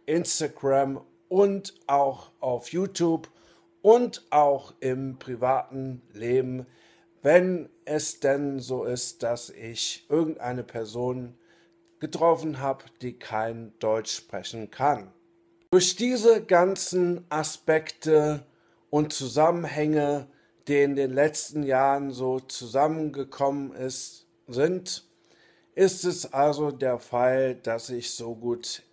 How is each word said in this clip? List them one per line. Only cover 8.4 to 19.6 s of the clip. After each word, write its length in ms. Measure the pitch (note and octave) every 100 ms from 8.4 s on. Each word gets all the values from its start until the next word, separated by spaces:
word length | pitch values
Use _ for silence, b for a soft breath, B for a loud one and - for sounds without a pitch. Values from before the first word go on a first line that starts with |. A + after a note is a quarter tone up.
| C#3+ C3+
so 240 | B2 B2+
ist, 400 | A2 B2 - -
dass 260 | A#2 A#2+ -
ich 560 | - A2+ A2+ - - _
irgendeine 540 | D3+ D#3+ D#3+ B2 B2
Person 720 | A#2 A#2 A2 A#2 B2 B2+ A#2+ B2 b b b b _ _
getroffen 600 | G#2+ - E3 D#3+ D#3 C3+
habe, 260 | C3+ C3 - _
die 160 | B2+ A#2+
kein 560 | - A2 A2+ A#2 A2+ _
Deutsch 340 | A2 A2 A2
sprechen 560 | - - G2 F#2+ A2+ G#2+
kann. 420 | - C#3 B2+ G2 _ _ _ _ _ _
Durch 240 | F#3 F3+ -
diese 480 | A#3+ B3+ A3 A3
ganzen 840 | - F3 F3+ F#3+ - F3+ F3 F3 -
Aspekte 1160 | D3+ D#3 - - D#3 D#3 - D#3 D#3 D3+ D3 - b b b b
und 220 | D3 D3+
Zusammenhänge, 1160 | - C3+ A#2 D#3+ F3